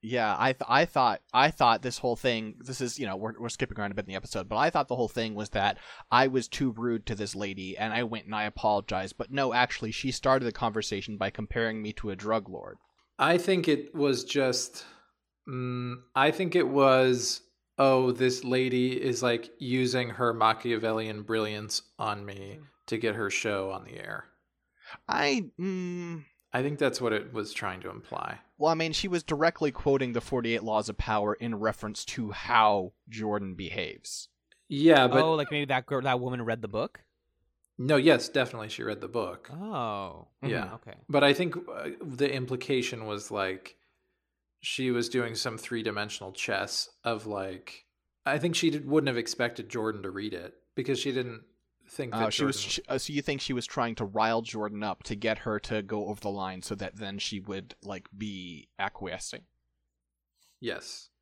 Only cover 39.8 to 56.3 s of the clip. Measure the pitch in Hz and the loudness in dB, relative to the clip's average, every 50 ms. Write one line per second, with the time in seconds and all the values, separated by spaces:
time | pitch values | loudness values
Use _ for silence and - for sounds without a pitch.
39.8 | 123 113 104 101 98 92 - 82 - _ _ _ - 139 - - - - - 117 | -2 -2 -4 -4 -6 -8 -12 -16 -20 _ _ _ -4 -4 -2 -2 -4 -6 -10 -14
40.8 | - - - - - _ 139 143 143 143 139 - 180 175 - 170 - - - - | -16 -18 -20 -20 -12 _ 4 6 6 6 6 4 2 -2 -2 -6 -10 -10 -10 -8
41.8 | - 151 - - - 165 131 120 143 139 135 135 127 123 131 127 - - 143 131 | -8 -8 -8 -10 -10 -12 -2 0 0 0 0 -2 -4 -4 -4 -6 -2 0 0 0
42.8 | 117 - - 113 110 107 104 101 101 - 107 104 98 95 95 95 - - - _ | 0 -2 -6 -8 -6 -6 -6 -6 -8 -6 -4 -2 -2 -2 -2 -6 -10 -18 -20 _
43.8 | _ _ _ _ _ _ _ _ _ _ _ _ _ _ _ _ - - - - | _ _ _ _ _ _ _ _ _ _ _ _ _ _ _ _ -8 -8 -4 -2
44.8 | 131 127 123 120 117 117 - 131 120 117 113 110 - 131 110 110 - - 123 117 | 0 0 2 2 0 0 0 0 -2 0 -4 -4 -4 -4 -6 -6 -8 -6 -4 -2
45.8 | 110 113 101 101 104 104 - - 101 95 92 - - - 110 95 98 101 - - | -2 -2 -2 -2 -4 -6 -6 -10 -10 -12 -8 -8 -4 -2 -2 -2 -2 -2 -4 -4
46.8 | - - _ _ _ 120 117 107 107 110 104 98 95 95 92 90 - - - - | -6 -6 _ _ _ -4 -4 -4 -4 -6 -6 -4 -4 -6 -8 -10 -14 -16 -18 -18
47.8 | _ _ _ _ _ _ _ _ _ 139 135 151 135 175 165 - - 165 147 151 | _ _ _ _ _ _ _ _ _ 0 0 2 0 0 0 2 2 2 0 0
48.8 | 139 135 143 156 147 139 127 117 123 123 - - 127 117 117 - 110 101 - 127 | -4 2 2 2 4 4 0 0 -2 -4 -2 -2 -2 -2 -2 -6 -12 -8 -6 -4
49.8 | 110 110 107 104 98 98 92 98 101 107 95 87 85 95 - _ _ _ _ - | -4 -4 -4 -4 -8 -8 -8 -6 -6 -6 -8 -8 -12 -14 -18 _ _ _ _ -6
50.8 | 127 131 139 123 - 143 131 131 127 123 117 110 - _ _ _ _ _ _ _ | -2 -2 -2 -2 0 -2 -2 -2 -2 -4 -6 -14 -18 _ _ _ _ _ _ _
51.8 | _ _ - - 143 123 113 113 113 110 104 - 151 139 135 - - - - - | _ _ -10 -8 -8 -6 -2 0 0 0 2 2 0 0 0 -2 -4 -4 -4 -6
52.8 | - - 123 131 - - 151 143 143 - 143 135 - - 135 123 117 - - - | -4 -4 -4 -4 -4 -2 -4 -2 -2 -2 -2 -2 -2 -2 -2 -4 -4 -4 -2 -2
53.8 | 120 117 113 - 117 98 98 110 107 110 113 113 113 113 - 110 107 104 107 104 | -2 -2 -2 -4 -6 -4 0 0 2 2 2 0 -2 -4 -6 -4 -4 -4 -4 -4
54.8 | 104 104 92 - - - 117 101 107 110 110 107 - 120 107 104 - - 120 107 | -4 -4 -6 -6 -6 -10 -8 -2 0 -2 -2 0 -2 -4 -4 -4 -4 -2 -4 -4
55.8 | 104 98 110 104 104 92 107 104 - 101 | -4 -2 -4 -4 -4 -4 -6 -6 -6 -6